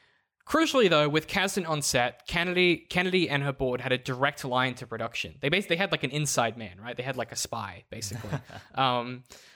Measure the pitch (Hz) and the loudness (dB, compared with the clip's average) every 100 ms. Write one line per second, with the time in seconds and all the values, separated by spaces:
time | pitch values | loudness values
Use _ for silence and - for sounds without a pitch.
0 | _ _ _ _ - 311 320 269 196 156 | _ _ _ _ 0 2 4 6 6 6
1 | 151 151 - 202 190 202 165 151 139 131 | 4 2 0 0 0 0 -2 -2 0 2
2 | 120 - - 175 175 180 180 165 - 180 | 2 -2 -4 -2 0 4 4 4 0 -2
3 | 185 180 151 139 139 131 131 123 127 127 | 2 2 2 0 -2 -2 -2 -2 0 -2
4 | 127 123 139 143 139 123 127 123 120 113 | -2 -2 -2 -2 -2 0 0 -2 -10 -8
5 | 113 - 104 - 143 180 202 170 196 165 | -6 -6 -8 -4 0 0 2 0 0 -2
6 | 139 147 151 - 117 123 107 92 113 120 | -2 -2 -2 0 0 -2 -12 -14 -12 -8
7 | 131 127 117 120 - 117 101 92 - 113 | -6 -6 -6 -6 -6 -6 -10 -12 -14 -10
8 | 107 117 104 139 - 113 - - 131 123 | -8 -8 -6 -8 -8 -18 -10 0 2 2
9 | 120 127 - - - | -2 -8 -14 -20 -20